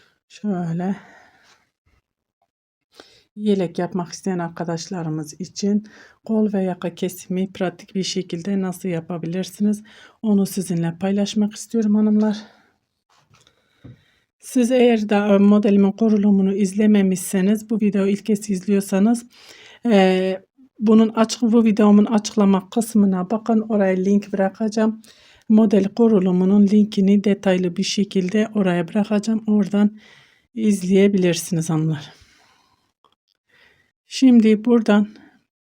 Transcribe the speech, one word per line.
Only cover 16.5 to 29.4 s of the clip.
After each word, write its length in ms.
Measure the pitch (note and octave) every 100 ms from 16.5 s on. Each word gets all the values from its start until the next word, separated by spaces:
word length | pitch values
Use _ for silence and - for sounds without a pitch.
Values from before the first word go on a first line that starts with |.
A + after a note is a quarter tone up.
izlememişseniz, 1160 | G3 F#3+ G3 G#3+ G#3 F#3+ F#3 - G3 F#3+ G#3+ G#3+
bu 100 | A3
videoyu 320 | G#3 G3+ G3
ilk 140 | G3+ -
kez 240 | G#3 -
izliyorsanız, 760 | F#3 F3+ G3 G3 F#3+ G#3 A#3+ - _ - - - - A#3+
e, 560 | G3+ F#3+ F#3 F#3 F#3+ _ _ _ -
bunun 300 | A3 A3 A3
açık-, 340 | A3 A3 -
bu 220 | A#3 A#3
videomun 400 | A3 G#3 G#3 G#3
açıklama 680 | G#3 G#3+ G#3 - G3 F#3+ F#3
kısmına 600 | A#3+ A3+ G#3+ G3+ F#3 F3+
bakın. 300 | A3 A3+ A3
Oraya 360 | A3 G#3 F#3+ F#3
link 360 | F#3+ G3+ -
bırakacağım. 720 | G3 F#3+ F#3+ A3 A3 A3 A3 - _ _ _ -
Model 360 | G#3+ A3 G#3+
kurulumunun 840 | G3+ - A3+ G#3 F#3 F3+ F#3 G#3 G3+
linkini 580 | G#3+ G#3 G#3 F#3+ G3+
detaylı 520 | G#3 G3 G3 F3+ F#3 F3
bir 60 |
şekilde 680 | F#3+ - G3 F#3+ F3+ G#3+ A3
oraya 340 | G#3 F#3 F3 E3
bırakacağım. 560 | G#3+ G3+ G#3 G#3 A3